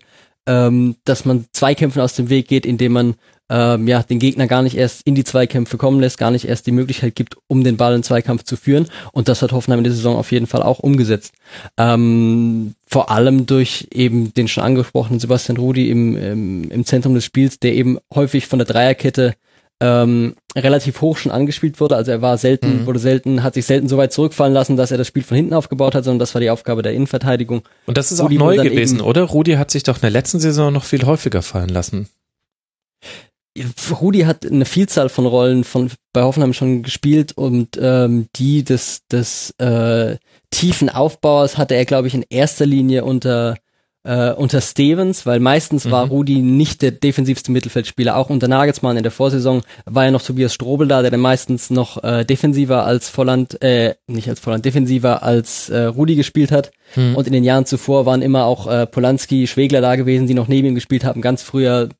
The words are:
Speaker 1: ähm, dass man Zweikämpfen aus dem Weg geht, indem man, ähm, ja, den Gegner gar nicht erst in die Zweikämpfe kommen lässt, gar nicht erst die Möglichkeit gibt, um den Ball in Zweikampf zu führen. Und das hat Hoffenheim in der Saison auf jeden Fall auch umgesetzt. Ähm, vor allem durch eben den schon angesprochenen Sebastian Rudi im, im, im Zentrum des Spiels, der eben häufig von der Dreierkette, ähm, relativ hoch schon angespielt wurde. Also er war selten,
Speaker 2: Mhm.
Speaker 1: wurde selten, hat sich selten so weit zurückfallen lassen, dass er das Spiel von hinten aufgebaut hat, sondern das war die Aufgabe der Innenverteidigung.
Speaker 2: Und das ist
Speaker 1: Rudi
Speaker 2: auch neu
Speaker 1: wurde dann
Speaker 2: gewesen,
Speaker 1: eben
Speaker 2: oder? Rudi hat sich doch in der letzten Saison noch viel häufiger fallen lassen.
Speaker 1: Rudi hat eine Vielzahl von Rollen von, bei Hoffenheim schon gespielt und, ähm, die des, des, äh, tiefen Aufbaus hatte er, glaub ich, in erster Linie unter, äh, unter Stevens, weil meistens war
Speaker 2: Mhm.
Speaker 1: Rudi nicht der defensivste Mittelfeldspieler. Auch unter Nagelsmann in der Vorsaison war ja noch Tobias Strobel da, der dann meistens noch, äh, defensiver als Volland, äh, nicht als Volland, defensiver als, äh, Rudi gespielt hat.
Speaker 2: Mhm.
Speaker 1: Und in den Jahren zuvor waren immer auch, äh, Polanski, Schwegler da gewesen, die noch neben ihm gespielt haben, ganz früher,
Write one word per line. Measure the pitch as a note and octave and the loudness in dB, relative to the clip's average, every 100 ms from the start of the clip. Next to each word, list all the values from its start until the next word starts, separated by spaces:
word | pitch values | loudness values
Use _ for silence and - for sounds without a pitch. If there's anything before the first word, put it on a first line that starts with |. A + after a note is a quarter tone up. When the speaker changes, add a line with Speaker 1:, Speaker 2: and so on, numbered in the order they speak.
| _ _ _ _ - | _ _ _ _ -2
Speaker 1:
ähm, | B2 B2 B2 B2 A#2 - | 2 2 2 0 -2 -4
dass | C3 C3+ | -2 0
man | B2 A2+ | -2 -2
Zweikämpfen | - C#3 D3 D3 C3+ | -2 0 2 0 0
aus | B2+ - | -2 -2
dem | A#2+ | 0
Weg | C3+ B2 | 0 2
geht, | C3+ - | -2 0
indem | A#2 B2 | -2 0
man, | B2 A#2+ A2+ _ _ - | 2 0 -2 _ _ -6
ähm, | A#2+ A#2+ A#2 A2+ | 0 2 2 0
ja, | B2 | 0
den | - B2 | 0 0
Gegner | C3 C3 B2+ | 0 0 0
gar | B2+ | 2
nicht | C3 B2 | 0 0
erst | B2 - - | -2 -2 -2
in | |
die | C#3 | 0
Zweikämpfe | C#3 C3 B2 B2+ A#2+ A#2+ | 0 0 0 0 -4 -2
kommen | C3+ C3+ | 0 2
lässt, | B2+ - | 2 0
gar | A#2 | -2
nicht | B2 - | 0 -2
erst | A#2+ - | -4 0
die | |
Möglichkeit | B2 C3 C3 A#2+ | 0 0 -2 -4
gibt, | - A#2+ - - | -4 -6 -8 -2
um | C3 | 2
den | B2+ A2 | 2 2
Ball | A#2+ | 2
in | A#2+ | 2
Zweikampf | - A#2+ B2+ C3 | 0 -2 0 -4
zu | - B2+ | -4 -6
führen. | - C#3 D#3+ - - | 0 2 0 -6 -10
Und | C#3 A#2+ | -4 0
das | A#2+ | 0
hat | B2 | 0
Hoffenheim | B2+ A#2 A#2+ | -2 0 0
in | |
der | A#2+ | 0
Saison | A#2 A#2+ A#2 | 0 0 0
auf | - | 0
jeden | B2 A#2 | -2 0
Fall | A#2+ | -2
auch | - C3 | 0 0
umgesetzt. | C#3 C#3 A2 G#2 - _ _ - - - | 2 2 2 0 -4 _ _ -20 -10 -2
Ähm, | A#2 A#2 A#2 A#2 A2+ A#2 A#2 A2+ G#2+ - - | 2 4 4 4 2 2 0 -2 -6 -10 -4
vor | C3+ - | -2 0
allem | A2 B2+ C3+ A#2+ | 2 4 4 2
durch | C3+ B2+ - - | 2 0 -4 -8
eben | B2 B2+ A#2 A2+ | -2 0 2 -2
den | B2 A2+ | -2 -2
schon | - | 0
angesprochenen | A2+ C3 A#2+ B2 A2+ A#2+ | 0 0 0 -2 -2 -2
Sebastian | A#2 B2 - A#2+ | 0 -2 -2 -2
Rudi | B2+ C3 A#2+ | 0 0 0
im, | A#2 A#2 G#2+ | 2 0 0
im, | G2 G#2+ G2 F#2 D#2+ | -4 -6 -6 -6 -6
im | A#2 A#2 | -4 0
Zentrum | C3 C3 | 0 2
des | B2+ | 0
Spiels, | - C3 C3+ - | 0 0 0 0
der | B2 A#2 | -2 0
eben | B2+ B2 - | 0 -2 -4
häufig | C#3 C#3 C#3 - | -2 0 0 -2
von | C3 | -2
der | A2+ | 0
Dreierkette, | A2+ B2+ C3 C3+ C3+ B2 - _ _ _ - | 2 2 2 -2 0 -2 -2 _ _ _ -4
ähm, | B2 A#2+ A#2+ A#2+ A#2 - - B2+ | 0 2 2 2 0 -6 -12 -2
relativ | C3 C#3+ C3+ - | 0 0 0 -2
hoch | D#3+ D#3 | -2 -2
schon | C#3+ | -2
angespielt | A#2 C#3+ - D#3+ D3 | -2 -2 -2 -4 0
wurde. | D3 A#2+ | 0 0
Also | A#2 | 0
er | A#2 | -2
war | B2 A#2+ | 0 0
selten, | B2+ C3+ C#3+ A2+ | 2 0 0 -2
Speaker 2:
Mhm. | A#2+ | -2
Speaker 1:
wurde | B2 | -2
selten, | B2 C3 C3 C3 | 0 0 0 -2
hat | C3 | -2
sich | B2+ - | -2 0
selten | C#3 C3+ | 0 0
so | C3+ | 0
weit | C3 | 0
zurückfallen | - D#3 - C#3 | 0 -2 2 2
lassen, | C3+ B2+ C3 | 2 2 0
dass | B2+ | 0
er | B2+ | -2
das | B2 | -4
Spiel | C#3+ | -4
von | - C3 | -2 0
hinten | D#3+ | 0
aufgebaut | D#3+ - C3+ C3+ | -2 -2 -2 0
hat, | C#3 | 0
sondern | B2+ B2 | 0 -2
das | A#2+ | -2
war | A#2+ | -2
die | A#2 | -2
Aufgabe | A#2 - A2+ | -2 -4 -4
der | G#2+ | -4
Innenverteidigung. | A2+ C#3 C3 C3 B2 A#2+ A#2+ - _ - | -2 -2 -2 -2 -2 -2 -6 -8 _ -4
Speaker 2:
Und | B2 | -2
das | C3+ | -2
ist | F3 | 0
Speaker 1:
Rudi | D3+ D3 | 2 4
Speaker 2:
auch | |
neu | D3+ | 4
Speaker 1:
wurde | G3 | 4
dann | C#3 | 4
Speaker 2:
gewesen, | A#2+ A#2 B2 | 2 2 0
Speaker 1:
eben | G#2 | 2
Speaker 2:
oder? | D3+ | 2
Rudi | F3 D3+ D#3+ | 2 2 2
hat | D3 C#3+ | 2 0
sich | C#3+ | -2
doch | - B2 | -2 0
in | |
der | A2+ | 0
letzten | A2+ - F3 | 0 0 -2
Saison | D#3 D3 D3 | 0 0 0
noch | C#3+ - | 0 -2
viel | C#3+ B2 | 0 2
häufiger | D#3 - F2+ | 0 0 -4
fallen | - G2 F2+ | -4 -6 -4
lassen. | F2+ E2+ G2 G#2 _ _ _ _ _ _ _ _ _ - - - _ _ - B2 - - D#3+ | -4 -4 -8 -10 _ _ _ _ _ _ _ _ _ -20 -20 -20 _ _ -12 -10 -8 -8 -2
Speaker 1:
Rudi | F3+ G3 | 0 2
hat | D#3+ - - | 2 0 -2
eine | C#3 C3 | 0 0
Vielzahl | F3 G3 - C3+ | 0 0 0 -2
von | - B2 | 0 2
Rollen | B2 B2+ B2+ | 2 2 2
von, | A#2+ B2+ B2 A#2+ _ | 0 -2 -4 -6 _
bei | B2+ | 0
Hoffenheim | C3 C#3 C3+ | 2 2 0
schon | B2 C3 B2+ | 0 0 -2
gespielt | A#2+ - D3 D3+ D3+ - | -4 -4 2 2 2 -2
und, | C3+ A#2+ A#2 - | -2 0 -2 -2
ähm, | B2+ B2+ B2 A#2+ A2+ - | 0 2 2 0 -2 -4
die | C3 D3 B2+ | 0 0 2
des, | B2+ - - - | -2 -2 -12 -6
des, | B2 A#2 - - - | -4 -4 -6 -12 -4
äh, | B2+ A#2 A#2 A2+ A2+ A2+ _ _ - | -2 0 0 0 -2 -6 _ _ -10
tiefen | - F3 E3+ C#3 | -2 0 2 0
Aufbaus | B2+ D#3 - D#3 D3 C#3+ - | 0 -2 0 2 2 2 0
hatte | C#3 B2 | 0 0
er, | B2+ | 2
glaub | C3+ B2+ | 0 0
ich, | |
in | B2+ - | -4 -4
erster | B2 D3+ - C#3+ | 0 0 0 2
Linie | C3+ C3 C3 A#2+ | 2 2 0 0
unter, | B2+ B2+ A#2+ A#2 A2 _ _ _ _ | -2 0 0 -2 -6 _ _ _ _
äh, | - B2 A#2+ | -4 0 0
unter | - C#3 C#3 | 0 0 0
Stevens, | - - C#3+ E3+ F#3 F#3 B2 | -2 0 2 2 0 -2 0
weil | A#2+ | 2
meistens | B2 D3+ D#3 C#3+ B2+ | 4 2 0 -4 0
war | B2 C3 | 0 0
Speaker 2:
Mhm. | |
Speaker 1:
Rudi | C#3 C#3 C3+ | 0 0 2
nicht | B2+ C3+ D3+ - | 4 4 2 0
der | C3+ | -2
defensivste | B2+ C#3 C3+ C3 C3 - | 0 -2 0 0 -2 -2
Mittelfeldspieler. | B2+ A#2 A#2+ A2+ - A#2+ A#2 | -2 -2 -6 -6 -2 -2 0
Auch | C3 | -2
unter | C#3 B2 | 0 0
Nagelsmann | C3 C#3+ C#3 B2+ A#2+ | 2 2 0 -2 -2
in | |
der | A2+ | -2
Vorsaison | - C3+ C3+ B2+ C3 - - - | -2 -2 0 0 0 -4 -14 -4
war | A#2+ | 0
ja | C3 | 2
noch | C3 | 2
Tobias | - B2+ B2 | -2 -2 -2
Strobel | - B2 C#3+ C#3+ | -2 -4 0 2
da, | C3+ | 2
der | B2 | 2
dann | A#2+ | 2
meistens | B2+ C3 - B2 - | 2 0 -2 -6 -2
noch, | B2+ A#2+ - | -2 -2 -6
äh, | A2+ A#2 A#2 | -4 -2 0
defensiver | C3+ D3+ C#3 C3 B2+ A2+ | 0 0 0 0 0 0
als | B2 - | -2 -2
Volland, | - C3 B2+ B2+ - | -2 0 0 -2 -2
äh, | C3 B2 A#2 - - | 0 2 0 -2 -8
nicht | A#2 A#2 | -8 -6
als | A#2+ | -8
Volland, | - A2 C3 | -4 -4 -2
defensiver | C#3 B2+ C3 B2 B2 | 0 0 0 0 0
als, | - A#2+ A2+ - - | 0 0 -2 -8 -6
äh, | A#2+ | -2
Rudi | A#2 A#2+ D#3 D#3 | -2 0 0 0
gespielt | C#3 D#3 C#3 | 0 0 2
hat. | C#3+ C#3 _ _ C3 | 0 -2 _ _ -2
Speaker 2:
Mhm. | B2 C3 | 0 0
Speaker 1:
Und | C3 | 0
in | |
den | C3+ | 2
Jahren | B2 C3+ C3 | 2 2 0
zuvor | C3 - C#3 B2+ | -4 0 0 2
waren | B2+ | 0
immer | C3 C3 A#2+ | 2 2 2
auch, | B2 - | -2 -2
äh, | A#2+ A#2 | -2 -2
Polanski, | - B2 C3+ - C3+ B2 | 0 0 0 0 -2 0
Schwegler | - C#3 C3+ | 0 0 2
da | B2 B2+ | 2 0
gewesen, | B2+ C3 B2+ | 0 0 2
die | B2+ | 0
noch | A#2 | 0
neben | C3+ C3+ | 2 2
ihm | B2 | 0
gespielt | - B2+ | -2 -2
haben, | B2+ A#2+ | -2 -2
ganz | B2 B2+ | -2 -2
früher, | - C3+ B2+ B2 A#2 | -4 -2 0 0 -2